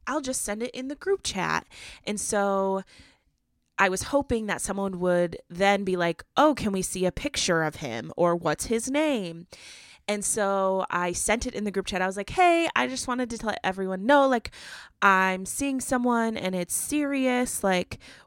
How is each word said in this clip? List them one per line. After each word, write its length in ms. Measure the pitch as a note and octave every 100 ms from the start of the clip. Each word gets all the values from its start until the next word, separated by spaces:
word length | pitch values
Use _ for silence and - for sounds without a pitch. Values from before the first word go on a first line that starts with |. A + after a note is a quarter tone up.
| -
I'll 140 | C#4+
just 200 | C4 B3+
send 200 | - G#3
it 80 | A#3+
in 160 | - C4
the 80 | D4
group 260 | - G4
chat." 440 | - F#3+ D#3+ D#3 - - - - -
And 140 | G#3
so 640 | - G#3 G3+ G3 G3 F#3+ G3 - - _ _ _ _ _ _ -
I 120 | F#3+
was 140 | F#3
hoping 440 | - C#4 - A#3 G#3+
that 140 | E3
someone 380 | - G3 G3 F3+
would 380 | F3+ F3 F3 E3+ -
then 340 | F3 G3 G3+
be 140 | G3 F3+
like, 260 | E3+ E3 - -
"Oh, 200 | D#4 C4+
can 160 | G#3
we 100 | G3
see 240 | F#3 F#3+ F3+
a 60 |
picture 520 | - C#4+ - - E3+
of 140 | D#3+ D3+
him?" 340 | C#3 A2+ D#3 -
Or, 180 | F3 F3
"What's 320 | E3+ D3 -
his 220 | A3+ A3+
name?" 580 | C#4 D#4 B3+ F3+ E3 F3 - - - - - -
And 160 | G#3 G3
so 600 | - G3 G3 F#3+ F#3+ F#3
I 220 | F3 F3+
sent 340 | F3 - A3 B3
it 80 | -
in 100 | G#3
the 60 |
group 140 | F#3+ F#3
chat. 140 | F#3
I 60 | F#3
was 100 | G3
like, 140 | G3
"Hey, 380 | - F4+ E4+ E4 -
I 120 | B3+
just 200 | C4 -
wanted 200 | B3 B3
to 140 | A3+ A3+
let 140 | -
everyone 420 | - F#3+ F#3+ F#3+ G#3
know, 220 | C#4+ C4+
like, 240 | B3 - - - - - _
I'm 440 | G3 F#3+ F#3+ F#3 F#3+
seeing 360 | - C#4 C4
someone 560 | - B3+ B3 A#3 A3+ A3
and 180 | F#3 F#3
it's 180 | F3 -
serious. 880 | - D4 D4 C#4 C4 B3 B3 -
Like, 360 | G3+ F#3 F3+ - - -